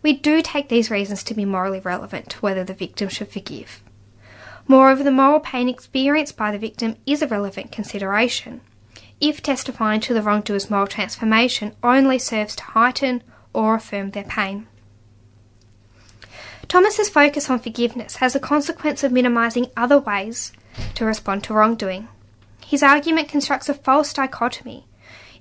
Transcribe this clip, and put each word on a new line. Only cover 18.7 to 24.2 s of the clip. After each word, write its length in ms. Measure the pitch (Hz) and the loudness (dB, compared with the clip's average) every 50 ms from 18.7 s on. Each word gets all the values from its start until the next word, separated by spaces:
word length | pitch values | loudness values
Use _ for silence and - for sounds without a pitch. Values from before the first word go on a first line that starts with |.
| - - - 302 - - | -6 -4 -4 -4 -2 0
of 120 | - 269 247 | 0 2 2
minimising 540 | 254 247 247 240 233 233 226 226 247 247 247 - | 4 4 4 2 2 0 0 0 -2 -2 -2 -2
other 200 | 233 240 247 285 | -4 2 4 4
ways 540 | 285 285 220 202 196 196 220 233 - - - - - _ - - - - - - | 4 4 2 -4 -4 -4 -6 -10 -10 -12 -12 -14 -20 _ -18 -10 -8 -8 -8 -4
to 100 | - 226 | -4 -2
respond 400 | 220 214 214 - - 196 202 - | -2 -2 -2 -4 -4 -4 -4 -6
to 80 | - 220 | 0 4
wrongdoing. 560 | 214 214 226 233 220 220 190 185 190 220 - - _ - - - _ - _ - - - | 4 4 4 2 -2 -4 -6 -6 -8 -12 -16 -20 _ -20 -20 -20 _ -20 _ -20 -20 -6
His 180 | - 294 285 294 | -2 0 4 6
argument 460 | 277 285 302 294 330 320 320 302 - | 6 6 6 4 2 0 0 0 0
constructs 400 | - 294 277 - 277 269 - - | -2 -4 -2 -2 -4 -4 -2 -6
a 40 | 277 | -6
false 380 | - - 269 262 294 294 294 | -2 2 2 4 4 2 0
dichotomy 760 | - 285 | -2 -4